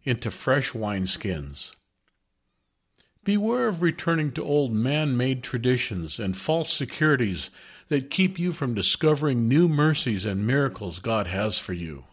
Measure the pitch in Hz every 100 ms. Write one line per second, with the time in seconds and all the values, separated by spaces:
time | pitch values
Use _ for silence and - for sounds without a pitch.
0 | - 120 113 - 135 139 127 113 104 98
1 | 92 - 101 80 71 69 - - _ _
2 | _ _ _ _ _ _ _ _ _ _
3 | _ _ 196 208 214 247 240 170 170 165
4 | 170 165 151 - - 147 131 110 127 151
5 | 151 123 127 131 - 120 123 123 - 92
6 | 80 - 98 92 - 165 156 - 131 -
7 | 156 131 107 85 - - - - - 143
8 | 131 - 185 180 175 - 131 107 - -
9 | 156 143 147 120 117 143 175 147 156 147
10 | 127 101 101 98 107 139 139 - 98 85
11 | 113 110 90 95 107 101 - 87 82 69
12 | -